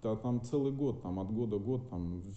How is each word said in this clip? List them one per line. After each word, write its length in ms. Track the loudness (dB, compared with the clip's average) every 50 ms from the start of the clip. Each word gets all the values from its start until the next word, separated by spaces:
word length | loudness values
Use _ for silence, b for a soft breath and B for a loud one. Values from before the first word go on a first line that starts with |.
| -2
да, 140 | 0 0
там 260 | 0 2 2 2 2 2
целый 300 | 2 2 2 2 2 2
год, 300 | 2 2 0 0 0 -2
там 180 | -4 -2 -2
от 100 | 0 0
года 280 | 0 0 2 2 2 0
год, 300 | 2 0 0 0 -2 -2
там 320 | -4 -2 -2 -2 -2 -4 -4 -6 -4